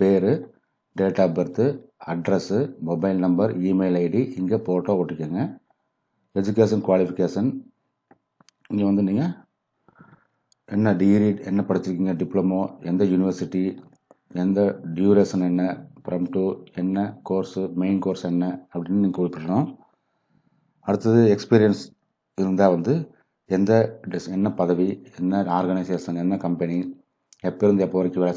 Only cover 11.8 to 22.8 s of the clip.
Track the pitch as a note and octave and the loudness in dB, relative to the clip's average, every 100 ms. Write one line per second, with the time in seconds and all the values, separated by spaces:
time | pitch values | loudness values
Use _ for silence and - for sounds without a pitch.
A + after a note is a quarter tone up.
11.8 | F#2+ F2 F#2+ E2 F2 G2 F#2 F#2 G2 - | -2 -4 -2 -2 -2 0 0 0 -4 -6
12.8 | E2+ F2+ G2 F#2 F#2+ F2+ F2+ F#2+ F#2+ - | -4 0 2 2 0 -2 -4 -2 -4 -6
13.8 | - _ _ _ _ F2 F#2+ G2 G2 - | -16 _ _ _ _ -4 0 2 0 -2
14.8 | E2+ E2 G2 G2+ F#2+ F#2+ F2+ F2+ F#2 - | -6 0 4 6 4 0 0 0 0 -4
15.8 | - - - F2+ F2 F#2+ F#2+ - - F2+ | -12 -16 -6 -4 -2 -2 -2 -4 -10 -6
16.8 | F#2 F#2+ G2+ - - F#2+ F#2 F#2+ F#2 F2 | -2 -2 -4 -6 -4 -4 -4 -6 -4 -2
17.8 | F#2 G2 F#2+ F#2 F2+ F2 F2+ F2 - F2 | 0 0 0 -4 -2 -2 -2 -4 -8 -8
18.8 | F2 G2+ F#2+ F2 F2 - E2 G#2+ D#3 - | -2 0 0 0 -2 -4 -2 -2 -2 -6
19.8 | _ _ _ _ _ _ _ _ _ _ | _ _ _ _ _ _ _ _ _ _
20.8 | - G2+ A2+ A#2 A2+ G2+ - A2+ G#2+ G2 | -2 0 4 6 6 4 4 4 4 2
21.8 | - _ _ _ _ - F#2+ F#2+ G2 F2 | -6 _ _ _ _ -4 0 4 4 4